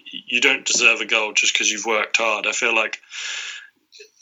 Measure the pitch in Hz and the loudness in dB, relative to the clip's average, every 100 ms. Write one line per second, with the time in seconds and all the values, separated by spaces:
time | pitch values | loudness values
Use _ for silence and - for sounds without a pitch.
0 | - - - 120 131 131 - - 120 110 | -10 -14 -4 2 2 2 0 2 2 2
1 | 110 113 107 104 107 - 104 107 110 107 | 0 0 0 0 2 2 0 -2 0 0
2 | 104 - 113 104 101 110 120 113 110 - | 0 0 0 0 -2 0 0 2 0 -4
3 | - - - - - - - _ _ - | -12 -10 -8 -8 -10 -12 -16 _ _ -20
4 | - _ | -20 _